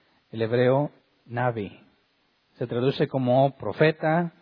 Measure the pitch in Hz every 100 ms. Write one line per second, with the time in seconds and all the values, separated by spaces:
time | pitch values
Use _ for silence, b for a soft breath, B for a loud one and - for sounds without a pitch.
0 | b b b 113 113 120 123 135 147 -
1 | _ _ _ 120 123 113 95 - _ _
2 | _ _ _ _ _ _ 123 120 131 139
3 | 151 135 127 127 139 - 104 95 156 156
4 | 160 160 175 -